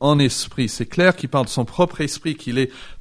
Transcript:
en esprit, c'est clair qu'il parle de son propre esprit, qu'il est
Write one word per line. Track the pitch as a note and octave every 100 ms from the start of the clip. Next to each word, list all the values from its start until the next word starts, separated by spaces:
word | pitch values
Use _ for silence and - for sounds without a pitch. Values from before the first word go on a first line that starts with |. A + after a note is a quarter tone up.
en | C#3+ D3
esprit, | C3+ - - - A#2+
c'est | - A#2+
clair | - F3+ F3
qu'il | C3
parle | C#3+ B2
de |
son | -
propre | A#2+ - F3+ -
esprit, | D3 - D#3+ D3+
qu'il | - B2
est | C3 - - -